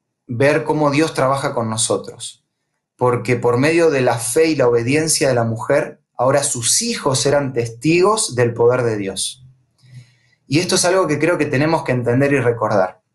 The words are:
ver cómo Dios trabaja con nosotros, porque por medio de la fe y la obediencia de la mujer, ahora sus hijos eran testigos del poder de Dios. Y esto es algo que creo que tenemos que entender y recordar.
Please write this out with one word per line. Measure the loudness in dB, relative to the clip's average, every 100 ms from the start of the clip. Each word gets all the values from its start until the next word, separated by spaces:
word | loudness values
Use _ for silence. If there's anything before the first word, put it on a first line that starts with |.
| _ _ -12
ver | 0 2 2
cómo | 0 0 0
Dios | 2 0
trabaja | 0 -2 0 -2
con | -4 -4
nosotros, | -4 -2 -2 -4 -16 -18 -18 _ _ _ _ _ _
porque | 0 0 -2 0
por | 0 2
medio | 2 2 2
de | 2
la | 0 0
fe | -2 -2 0
y | 2
la | 2
obediencia | 2 2 0 0 0 0
de | 0
la |
mujer, | 0 -4 0 -2 -2 -12 _ -2
ahora | 0 2
sus | -2 -4 -2 -2
hijos | -2 -4 -2 0 2
eran | 0 0
testigos | -4 -6 -4 0 4 4 2 -2 0
del | 0
poder | 4 2 4
de | 0 -2
Dios. | -6 -6 -10 -10 -20 _ _ _ _ -20 -20 _ _ _ _
Y | -2
esto | 0 0
es | 2
algo | 2 0
que | 0
creo | 0 0
que | 0
tenemos | 0 0 0
que | 0
entender | -2 0 2 2
y | 2
recordar. | 0 0 0 0 0 -4 _